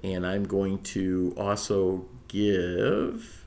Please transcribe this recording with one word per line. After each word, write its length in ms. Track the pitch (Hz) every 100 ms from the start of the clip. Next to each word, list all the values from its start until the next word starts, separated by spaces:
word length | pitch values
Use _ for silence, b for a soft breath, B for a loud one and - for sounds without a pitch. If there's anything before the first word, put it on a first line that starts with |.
And 240 | 95 92 90
I'm 160 | 101
going 400 | 98 98 98 95
to 500 | - - 92 92 90 90
also 680 | 101 101 - 101 92 95 92 - -
give 1160 | 98 104 95 87 87 117 - - 226 - -